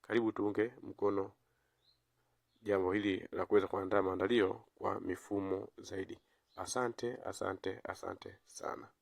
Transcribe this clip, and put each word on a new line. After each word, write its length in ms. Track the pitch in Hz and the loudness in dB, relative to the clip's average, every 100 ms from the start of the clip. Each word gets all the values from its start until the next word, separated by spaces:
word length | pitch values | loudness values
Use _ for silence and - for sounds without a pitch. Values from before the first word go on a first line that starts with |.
Karibu 300 | - 110 113 | 2 2 2
tuunge 420 | 107 104 101 113 - | 0 0 2 -2 -2
mkono 480 | 98 - 101 101 98 - _ _ _ _ _ _ _ _ _ _ _ _ | -14 0 2 2 -2 -8 _ _ _ _ _ _ _ _ _ _ _ _
jambo 300 | 110 98 92 | 2 2 4
hili 360 | 101 101 92 - | 2 2 0 -2
la 140 | - 92 | -4 4
kuweza 220 | 104 95 | 4 4
kuandaa 340 | 98 95 101 | -2 2 4
maandalio 640 | 92 92 95 117 95 - - _ | 4 2 4 6 4 2 -10 _
kwa 240 | 98 101 | -4 -2
mifumo 680 | 90 90 - 101 95 95 - - | -4 -6 -2 -2 0 -2 -4 -12
zaidi. 420 | - 95 95 - _ _ _ - | -10 -8 -8 -10 _ _ _ -12
Asante, 640 | 92 127 123 120 120 127 - | -4 0 -2 -2 -6 -4 -8
asante, 540 | 95 98 95 95 95 | -4 -4 -2 -4 -6
asante 520 | - - 92 92 - - _ | -8 -8 -8 -8 -12 -18 _
sana. 420 | - - - - _ | -10 -8 -8 -12 _